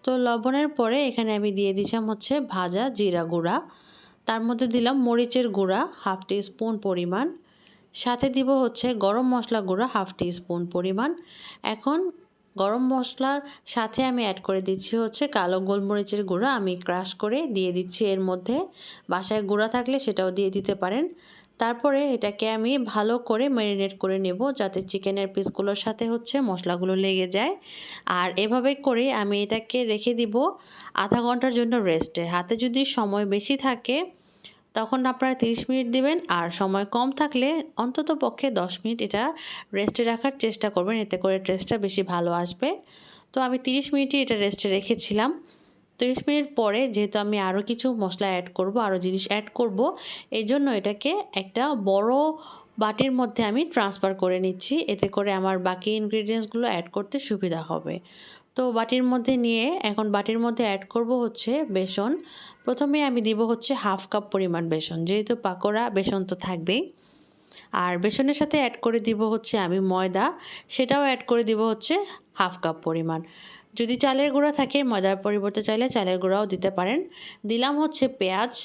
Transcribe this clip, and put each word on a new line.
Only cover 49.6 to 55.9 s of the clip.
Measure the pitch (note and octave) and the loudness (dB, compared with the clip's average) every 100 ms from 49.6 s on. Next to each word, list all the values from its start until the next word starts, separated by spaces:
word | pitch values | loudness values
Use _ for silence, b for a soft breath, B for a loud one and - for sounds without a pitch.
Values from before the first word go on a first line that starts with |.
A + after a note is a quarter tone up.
| A#3+ F#3+ C#4+ F4+ B B B A3 | 0 2 0 0 B B B -4
এই | G#3+ | 2
জন্য | C#4 C#4 G#3+ | 2 2 2
এটাকে | G3+ G#3 C#4+ G4 - G3 | 0 -2 0 -2 -2 -6
একটা | F#3+ A3+ C#4 C4 G3 | -4 -2 0 0 2
বড় | G3 A3 C4 D#4 D#4 B B B - | 2 4 2 2 -2 B B B -2
বাটির | G#3+ G#3+ C4+ B3+ | -2 2 0 2
মধ্যে | B3 A#3+ G#3+ | 0 0 0
আমি | A#3 E4 | 0 0
ট্রান্সফার | B3+ G3 G3 F#3+ F#3+ | 0 0 0 -2 2
করে | F#3 F#3 F#3 | 2 2 0
নিচ্ছি, | F#3 - D4+ - | -2 -2 -2 0
এতে | G3 G3+ G3+ | -2 -2 -2
করে | G3+ F#3+ | -2 0
আমার | F#3+ F#3+ F3+ | 0 0 -2
বাকি | F3+ G#3+ | -4 -4